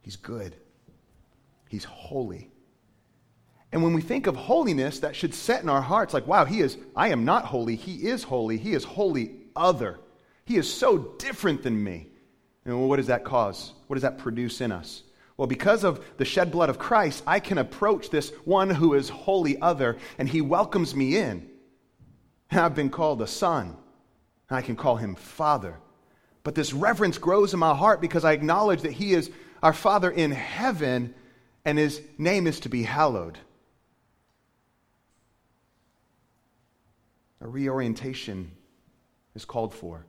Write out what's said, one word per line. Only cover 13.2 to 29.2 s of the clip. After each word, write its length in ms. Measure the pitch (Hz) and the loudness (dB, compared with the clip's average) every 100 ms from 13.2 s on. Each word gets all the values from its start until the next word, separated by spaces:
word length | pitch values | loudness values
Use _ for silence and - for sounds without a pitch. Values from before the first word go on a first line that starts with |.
cause? 500 | - 127 104 92 - - _ | 0 0 0 -4 -14 -20 _
What 80 | 135 | -4
does 80 | |
that 160 | 135 - | -4 -4
produce 420 | - 113 123 - | -8 -4 -6 -4
in 100 | 123 | -4
us? 300 | 92 76 - - _ _ - | -4 -10 -18 -20 _ _ -4
Well, 100 | 135 | -2
because 380 | 131 196 220 190 | 0 2 4 2
of 200 | 147 - - | -2 -8 -6
the 80 | 131 | -2
shed 260 | - 180 | 0 0
blood 180 | 170 160 | 2 2
of 80 | 127 | 0
Christ, 460 | - 226 180 - - | 0 2 2 -2 0
I 140 | 190 | 0
can 180 | - 180 | 0 -2
approach 520 | - - 208 202 - | -2 0 0 0 0
this 220 | 156 143 - | -2 -2 -10
one 260 | - 190 190 | 0 2 4
who 240 | 170 160 | 4 6
is 140 | 143 139 | 4 0
holy 540 | - - 196 160 139 | -6 0 2 2 2
other, 360 | 170 160 127 117 - - | 2 2 0 -2 -10 -6
and 100 | 135 | -2
he 140 | 160 | 0
welcomes 520 | 143 175 214 202 165 | 2 2 2 0 -2
me 220 | 135 131 170 | 0 0 2
in. 340 | 165 92 - - _ _ _ _ - _ _ _ _ | 0 -4 -12 -20 _ _ _ _ -20 _ _ _ _
And 80 | 170 | 2
I've 160 | 170 151 | 2 2
been 140 | 139 | -2
called 320 | 143 156 135 | 0 -2 0
a 60 | 107 | -4
son, 500 | - 190 160 92 78 - _ _ _ _ _ _ | -2 0 0 -4 -12 -20 _ _ _ _ _ _
and 80 | 131 | -6
I 40 | |
can 140 | 127 113 | -4 -2
call 220 | 139 117 | 0 0
him 180 | 110 92 | -2 -8
Father. 640 | - - 151 143 95 78 _ _ _ _ _ _ | -14 -4 0 0 -2 -14 _ _ _ _ _ _
But 120 | - 151 | -6 -4
this 180 | 147 | -4
reverence 440 | 135 202 202 202 160 | 0 0 2 2 0
grows 360 | 165 196 202 | 2 4 4
in 60 | 185 | 4
my 120 | 160 | 2
heart 280 | 143 196 214 | 4 4 4
because 240 | 165 170 160 | 2 2 4
I 80 | |
acknowledge 480 | 151 151 175 214 175 | 4 4 4 4 2
that 100 | 160 | -2
he 220 | 131 202 | -4 2
is 180 | 175 | 2